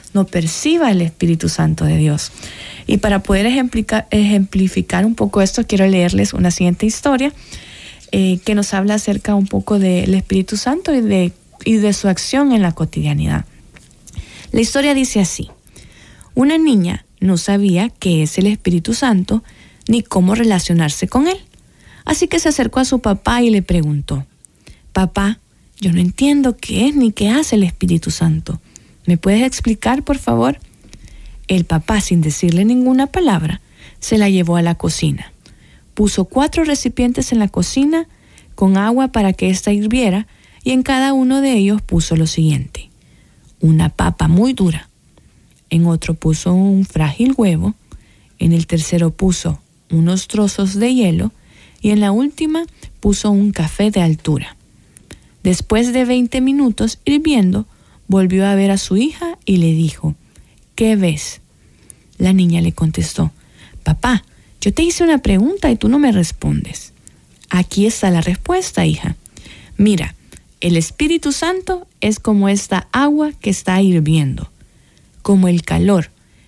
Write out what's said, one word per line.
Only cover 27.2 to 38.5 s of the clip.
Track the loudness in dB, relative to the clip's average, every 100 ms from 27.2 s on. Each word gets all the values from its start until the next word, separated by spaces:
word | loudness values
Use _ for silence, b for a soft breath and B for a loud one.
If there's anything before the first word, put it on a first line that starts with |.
| 0
hace | 0 2 2
el |
Espíritu | 0 0 0 0 -2
Santo. | -2 0 0 -4 -12 b b b b 0
¿Me | 0
puedes | 2 2
explicar, | 0 -2 -2 -2 -2 -2
por | -2 -4
favor?". | -2 0 0 -2 -12 -20 b b b b b b -2
El | -2
papá, | 0 -2 0 -2
sin | 0 0
decirle | 0 0 0 2
ninguna | 2 2 2 2 0
palabra, | 0 0 0 -2 -6 B B B B
se | -2 2
la | 2
llevó | 2 2 0
a |
la | 0 -2
cocina. | -4 -2 -4 -4 -10 -20 b b b b b
Puso | -2 0 0
cuatro | -2 0 0 0
recipientes | 0 0 -4 -2 -2 -2 -2
en | 0
la | 0
cocina | -2 -2 0 0 0 -4 b b b b